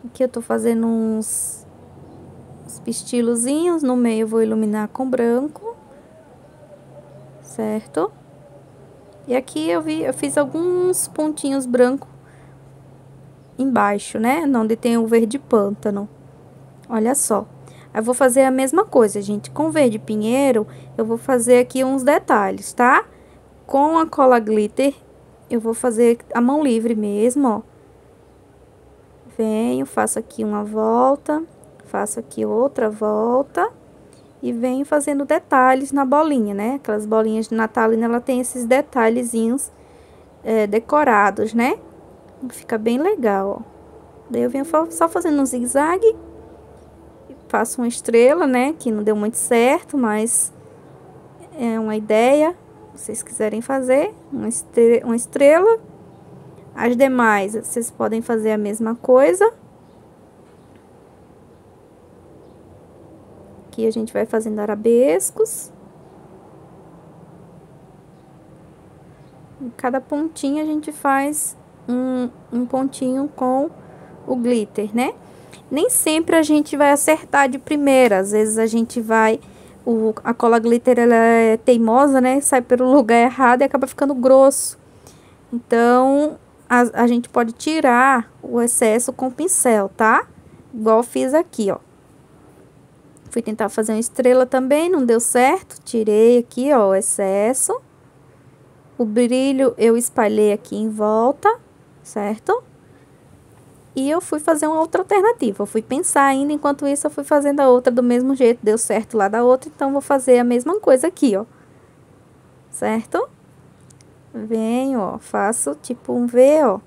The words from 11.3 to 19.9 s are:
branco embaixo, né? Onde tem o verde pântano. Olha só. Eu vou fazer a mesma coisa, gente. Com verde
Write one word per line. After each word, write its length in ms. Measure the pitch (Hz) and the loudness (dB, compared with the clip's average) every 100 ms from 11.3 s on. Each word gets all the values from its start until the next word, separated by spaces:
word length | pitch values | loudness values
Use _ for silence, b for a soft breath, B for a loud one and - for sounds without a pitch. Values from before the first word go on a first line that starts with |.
| 302 285 269 254 | -4 -4 -4 -2
branco 400 | 240 247 277 - - B B B B - - - - - - - - - - | -2 -2 -4 -12 -20 B B B B -20 -20 -20 -20 -20 -20 -20 -20 -20 -6
embaixo, 600 | 269 226 202 208 - 220 | -2 2 0 -2 -6 -4
né? 260 | 226 294 294 247 | -2 0 0 0
Onde 200 | 220 220 | 0 -2
tem 220 | 240 233 | 0 0
o 80 | 226 | 2
verde 320 | 233 226 277 | 2 2 -4
pântano. 720 | - 226 202 208 208 202 208 - - - - - - - - | 0 0 0 -4 -6 -6 -10 -16 -20 -20 -20 -20 -20 -20 -8
Olha 240 | 226 226 | -2 -2
só. 320 | 277 - 208 208 - B B B | -2 -2 -2 -4 -18 B B B
Eu 80 | 214 | -6
vou 140 | 220 254 | -4 2
fazer 280 | 269 254 | 2 4
a 80 | 262 | 2
mesma 340 | 262 262 330 427 | 2 0 0 2
coisa, 360 | 277 214 208 | 2 2 0
gente. 300 | 202 208 - | -6 -8 -8
Com 180 | - 320 | -4 -2
verde 300 | 311 254 | 2 0